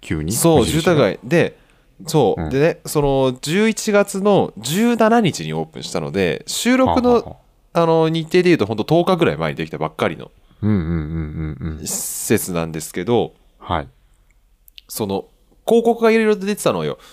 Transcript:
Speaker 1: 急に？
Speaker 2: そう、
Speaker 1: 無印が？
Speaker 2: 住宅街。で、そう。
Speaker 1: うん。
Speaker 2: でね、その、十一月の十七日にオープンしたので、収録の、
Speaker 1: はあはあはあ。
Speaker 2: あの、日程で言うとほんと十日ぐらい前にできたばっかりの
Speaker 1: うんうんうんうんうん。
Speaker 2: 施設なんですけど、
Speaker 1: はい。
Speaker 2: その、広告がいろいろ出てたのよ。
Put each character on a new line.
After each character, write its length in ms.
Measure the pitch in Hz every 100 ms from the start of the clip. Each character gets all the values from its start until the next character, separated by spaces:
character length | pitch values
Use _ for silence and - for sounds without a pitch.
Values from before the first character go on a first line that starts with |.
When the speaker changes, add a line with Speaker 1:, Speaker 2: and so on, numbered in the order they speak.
Speaker 1:
急 220 | - 80
に？ 80 | 76
Speaker 2:
そ 240 | 113 170 156
う、 40 |
Speaker 1:
無 40 | 104
印 60 |
が？ 80 | 151
Speaker 2:
住 40 | 160
宅 160 | 156
街。 180 | 107 -
で、 320 | 120 165 113 - _ _ _ - -
そ 260 | 156 110 -
う。 60 |
Speaker 1:
う 60 | 80
ん。 20 |
Speaker 2:
で 100 | 135
ね、 200 | 160 - 143
そ 140 | 156
の、 340 | 143 135 131 127
十 280 | 143 180 220
一 220 | 214 -
月 300 | 202 202 190
の 320 | 202 190 101 -
十 380 | 113 175 233 233
七 260 | 220 240
日 200 | 190 -
に 120 | 78
オ 120 | 80 78
ー 20 |
プ 120 | -
ン 40 |
し 80 | -
た 80 | 90
の 120 | 73
で、 320 | 90 90 71 -
収 300 | - 233 254
録 260 | 262 85
の、 60 | 247
Speaker 1:
は 80 | 240
あ 20 |
は 60 | -
あ 20 |
は 60 | -
あ。 140 | _ _ _
Speaker 2:
あ 140 | 170 165
の、 240 | 165 160
日 160 | 165 160
程 140 | 180
で 40 |
言 120 | 185 156
う 20 |
と 80 | 101
ほ 80 |
ん 40 | 110
と 60 |
十 220 | 104 165 175
日 100 | 180
ぐ 100 | 143
ら 80 |
い 40 | 73
前 140 | 80
に 60 | 71
で 60 | 80
き 40 |
た 80 | 71
ば 120 | 78
っ 60 | -
か 120 | 107
り 100 | 73
の 140 | - _ _ _
Speaker 1:
う 40 | 104
ん 40 |
う 20 |
ん 40 | 101
う 40 |
ん 760 | 80 85 76 82 76 80 78 67
う 60 | 82
ん 120 | 78
う 20 |
ん。 20 | 80
Speaker 2:
施 20 |
設 640 | - - - - 107 -
な 140 | 87 82
ん 60 |
で 100 | 80
す 100 | -
け 140 | 92 92
ど、 280 | 120 80 - _ _
Speaker 1:
は 220 | - 85
い。 60 | 67 _ _ _ _ _ _ _ _ - -
Speaker 2:
そ 180 | - 104
の、 200 | 98 - _ _ _ -
広 180 | 233 226
告 180 | 233
が 60 | 226
い 60 | 226
ろ 60 |
い 20 | 220
ろ 100 | 208
出 200 | 196 202
て 80 |
た 100 | 156
の 100 | 98
よ。 140 | 76 - -